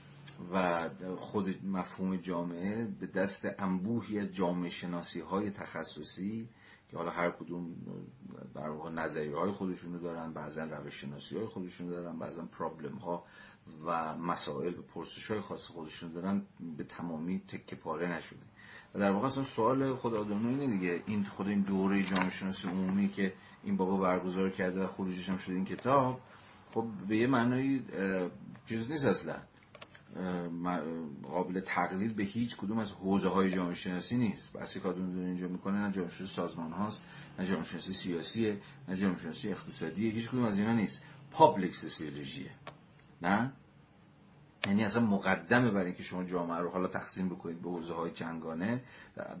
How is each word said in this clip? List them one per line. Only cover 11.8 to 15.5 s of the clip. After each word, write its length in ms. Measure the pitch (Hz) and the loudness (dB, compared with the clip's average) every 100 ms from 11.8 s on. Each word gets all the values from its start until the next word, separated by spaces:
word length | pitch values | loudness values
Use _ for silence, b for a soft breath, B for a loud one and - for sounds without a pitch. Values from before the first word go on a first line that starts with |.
| 87 | -6
دارن، 280 | 87 85 82 | -6 -6 -6
بعضن 280 | 76 82 80 | -8 -8 -10
پرابلم‌ها 760 | - 80 80 73 69 85 85 - B B B 82 78 82 | -6 -6 -6 -10 -6 -4 -6 -6 B B B -18 -8 -2
و 300 | 82 78 80 | 0 -2 -2
مسائل 600 | 85 82 78 69 85 80 | -2 -2 -2 -2 -2 -4
و 40 | |
پرسش‌های 580 | - 85 76 - - 107 | -8 -10 -10 -8 -4 -4
خاص 260 | 95 | -4